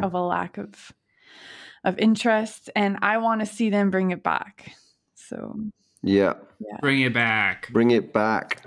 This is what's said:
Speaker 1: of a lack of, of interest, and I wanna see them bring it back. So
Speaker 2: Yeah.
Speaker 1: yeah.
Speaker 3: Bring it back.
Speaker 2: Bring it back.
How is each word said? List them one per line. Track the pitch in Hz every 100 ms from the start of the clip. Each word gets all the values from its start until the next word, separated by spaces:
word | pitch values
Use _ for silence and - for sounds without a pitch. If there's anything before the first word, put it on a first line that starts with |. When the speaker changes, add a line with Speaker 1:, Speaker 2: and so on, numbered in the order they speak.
Speaker 1:
of | 196
a | 180
lack | 175 175 180 -
of, | 208 - - - _ _ _ - - - - -
of | - 180
interest, | 220 214 240 220 220 - - 214
and | 202 196
I | 202 220
wanna | 226 220 214
see | - 220
them | 202 196
bring | 190 185
it | 180
back. | - - - - - - _ _ _ _
So | - 50 53 71 214 - _ _
Speaker 2:
Yeah. | - 98 95 - - -
Speaker 1:
yeah. | 107 104
Speaker 3:
Bring | 143 135
it | 127
back. | 117 117 110 98 90 -
Speaker 2:
Bring | 117 117
it | 117 -
back. | 110 107 98 - -